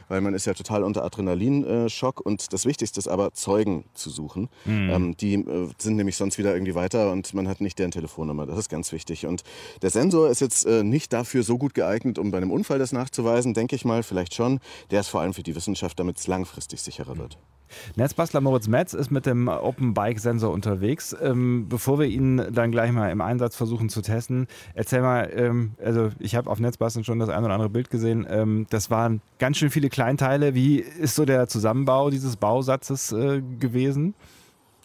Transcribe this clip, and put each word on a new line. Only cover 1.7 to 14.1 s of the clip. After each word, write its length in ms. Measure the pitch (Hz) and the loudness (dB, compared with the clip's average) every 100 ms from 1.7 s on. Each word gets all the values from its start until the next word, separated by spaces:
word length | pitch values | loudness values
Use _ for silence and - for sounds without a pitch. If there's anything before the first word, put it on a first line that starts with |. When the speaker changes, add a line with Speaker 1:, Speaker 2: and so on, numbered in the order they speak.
| 117 117 - 131 131 | 0 0 -2 -4 -2
Speaker 1:
Und 320 | 101 104 - | -4 -4 -4
das 140 | 95 120 | -4 -2
Wichtigste 320 | 143 107 - | -2 -2 -4
ist 100 | 95 | -2
aber, 240 | 92 101 | 0 0
Zeugen 520 | - - 101 104 85 - | -2 0 2 2 -2 -6
zu 160 | - - | -14 -12
suchen. 380 | 73 76 - 117 - | -10 -8 -6 -8 -8
Speaker 2:
Mhm. 260 | - 107 95 | -4 0 0
Speaker 1:
Ähm, 260 | 90 90 80 | 0 0 -2
die, 180 | 104 | 0
äh, 340 | 101 - 76 87 - | 0 0 -4 -4 -6
sind 180 | 110 110 | -2 0
nämlich 200 | 98 90 | 0 0
sonst 220 | 98 - | -2 0
wieder 160 | 101 | 0
irgendwie 200 | 90 95 | 0 0
weiter 360 | 87 90 117 104 | -2 0 2 2
und 220 | 92 92 | 0 -4
man 140 | 98 95 | -4 -2
hat 120 | 95 | -2
nicht 180 | 101 - | -4 -2
deren 120 | 90 | -4
Telefonnummer. 560 | 87 80 - 78 73 73 | -4 -8 -6 -6 -6 -6
Das 120 | 87 | -6
ist 100 | 107 | -6
ganz 240 | 78 85 | -6 -6
wichtig. 340 | 80 - 82 80 | -8 -8 -8 -6
Und 160 | 87 - - - - | -6 -8 -18 -18 -4
der 80 | 95 | -2
Sensor 400 | 104 151 170 160 | 2 4 6 4
ist 100 | 123 | 4
jetzt, 260 | 131 - - | 0 2 4
äh, 160 | 113 | 4
nicht 300 | 104 135 - | 4 0 0
dafür 300 | 117 123 131 | -4 0 0
so 160 | 107 123 | 2 0
gut 160 | 139 | 0
geeignet, 440 | - 87 107 127 110 | 0 0 0 -2 -2
um 120 | 101 | -2
bei 80 | 95 | 0
einem 120 | 92 | 0
Unfall 280 | 117 214 139 | 0 0 0
das 140 | 131 | 0
nachzuweisen, 600 | 123 131 - 117 117 123 | -2 -4 -2 2 2 2
denke 220 | 113 117 135 | 2 0 0
ich 80 | |
mal, 180 | 120 113 | 0 0
vielleicht 320 | 113 | 0